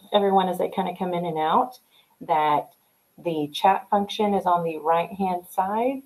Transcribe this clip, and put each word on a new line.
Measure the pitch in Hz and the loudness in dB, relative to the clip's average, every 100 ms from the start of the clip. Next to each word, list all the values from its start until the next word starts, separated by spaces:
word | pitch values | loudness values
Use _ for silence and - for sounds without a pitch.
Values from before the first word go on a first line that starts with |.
| - | -2
everyone | 208 202 190 185 | 2 4 4 2
as | 180 | 0
they | 180 | -2
kinda | - 185 180 | -2 -4 -4
come | 180 | -4
in | 175 175 | -4 -4
and | 156 | -2
out | 156 208 254 - _ _ _ - | 2 2 0 -6 _ _ _ -14
that | - 175 151 147 - _ _ _ _ _ | -2 0 2 0 -2 _ _ _ _ _
the | 170 160 147 | -6 -4 -4
chat | - 196 196 - | 0 2 2 0
function | 208 202 - 214 | -2 -2 -2 0
is | 196 180 | 2 2
on | 175 | 0
the | 165 156 | 0 -4
right-hand | 151 165 170 190 190 180 - | 0 0 0 -4 -4 -4 -6
side | - 190 214 254 269 | -4 -2 0 -2 -4